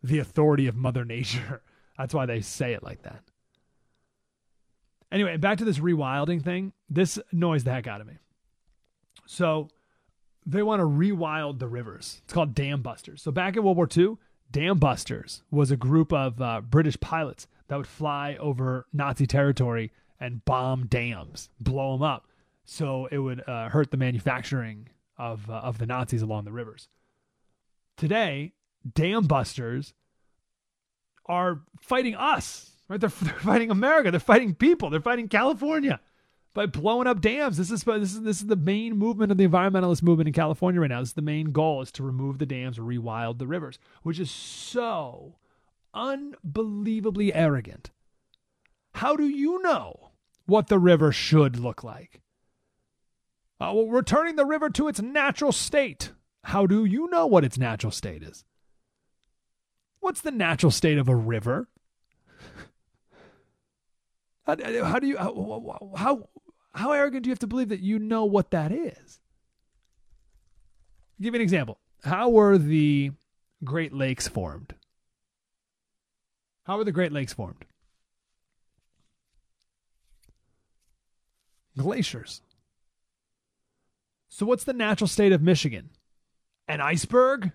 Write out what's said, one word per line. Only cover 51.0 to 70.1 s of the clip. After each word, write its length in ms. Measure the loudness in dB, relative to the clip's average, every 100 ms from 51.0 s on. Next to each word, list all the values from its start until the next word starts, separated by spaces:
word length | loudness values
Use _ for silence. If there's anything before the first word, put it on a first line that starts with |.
| 6
should 460 | 2 4 6 6 2
look 260 | -6 -8
like? 400 | -14 -16 -18 -20 _ _ _ _ _ _ _ _ _ _ _ _ _ _
Uh, 80 | -4
well, 140 | 0 2
returning 480 | 0 4 2 2 0
the 100 | 2
river 240 | 2 0
to 200 | 0 -2
its 120 | -2
natural 520 | -4 0 0 0 0
state. 580 | 0 0 0 0 -4 -14 -16 _ _
How 220 | -4 2 4
do 180 | 4
you 260 | 4 2 0
know 160 | 0 6
what 200 | 6 4
its 120 | 0
natural 340 | -2 -2 -6
state 300 | -6 -10 -12
is? 220 | -16 -20 _ _ _ _ _ _ _ _ _ _ _ _ _ _ _ _
What's 180 | -6 -4
the 120 | -6
natural 400 | -2 0 4 2
state 260 | 4 2 4
of 100 | 4
a 80 | 2
river? 540 | 2 -2 -2 -2 -4 _ _ _ _ _ _ _ -20 -20 -20 _ _ _ _ _ -20 _ _ _ _ _ _ _ _ _ _ _ -4
How, 120 | -2 -2 -2
how 160 | 0 0
do 80 | -2
you, 100 | -2
how, 760 | -6 -6 -8 -8 -12 -14 -14 -4
how, 340 | -2 -2 -4 -20 _ _ _
how 180 | -6 -2
arrogant 320 | 2 0 0
do 60 | -4
you 20 |
have 80 | -4
to 80 | -4
believe 220 | -2 -2
that 100 | -2
you 200 | -2 -2
know 260 | 0 0 2
what 260 | 2 2
that 220 | 0 -2
is? 480 | -4 -6 -10 -20 -20 _ _ _ _ _ _ _ _ _